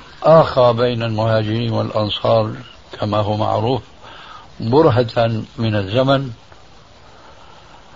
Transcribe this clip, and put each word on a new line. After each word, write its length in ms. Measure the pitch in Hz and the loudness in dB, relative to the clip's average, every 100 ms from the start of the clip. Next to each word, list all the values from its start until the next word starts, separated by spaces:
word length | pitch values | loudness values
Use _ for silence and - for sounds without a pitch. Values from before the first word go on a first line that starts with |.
| - - | -20 -2
آخى 500 | 160 160 143 139 123 | 4 6 4 4 2
بين 300 | 117 123 117 | 2 0 -2
المهاجرين 680 | 117 107 113 110 107 113 120 | -4 -2 0 0 -2 -4 -2
والأنصار 840 | 110 110 113 104 - 113 113 110 123 - - - - | -4 -2 -2 -4 -2 0 0 0 -6 -16 -20 -18 -8
كما 180 | 107 104 | -4 -2
هو 180 | 104 107 | -2 -2
معروف، 460 | 104 104 110 127 - - - - - - - - | -2 -2 -2 -4 -6 -20 -20 -20 -20 -20 -20 -10
برهة 840 | 113 135 160 120 120 123 117 113 - - | 0 4 4 2 0 0 0 -2 -8 -6
من 160 | 113 | -2
الزمن، 580 | 104 95 117 131 135 135 110 - - - - - - - - - - - - - - - | -2 -2 0 2 0 -2 -12 -20 -20 -20 -20 -20 -20 -20 -20 -20 -20 -20 -20 -20 -20 -20